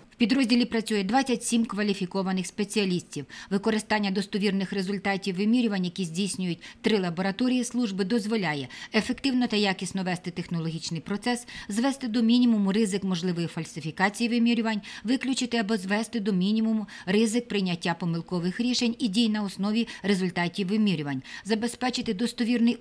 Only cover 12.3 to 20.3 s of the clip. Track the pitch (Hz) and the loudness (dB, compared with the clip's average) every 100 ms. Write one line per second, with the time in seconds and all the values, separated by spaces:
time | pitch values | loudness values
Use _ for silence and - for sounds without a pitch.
12.3 | 247 247 214 196 202 214 190 190 180 180 | 6 6 6 4 2 2 0 -2 -2 0
13.3 | 175 165 - 156 165 151 147 190 208 233 | -2 -2 -4 -8 -8 -8 0 0 0 0
14.3 | 240 233 240 226 214 - - 208 269 247 | 2 4 4 0 -2 -6 -10 -2 0 0
15.3 | 262 247 233 208 226 185 202 226 233 202 | -2 0 -2 0 -2 0 -2 0 -2 0
16.3 | 185 185 220 220 220 208 - - 208 226 | 2 2 2 2 0 -2 -10 0 4 4
17.3 | 233 240 202 185 170 180 170 175 165 - | 2 0 0 0 0 -2 -2 -2 -2 -2
18.3 | 180 175 185 240 240 240 233 233 196 233 | -2 -2 0 0 2 0 0 0 2 2
19.3 | 214 202 180 202 220 220 - 190 190 185 | 2 -2 -2 0 0 0 -2 0 2 2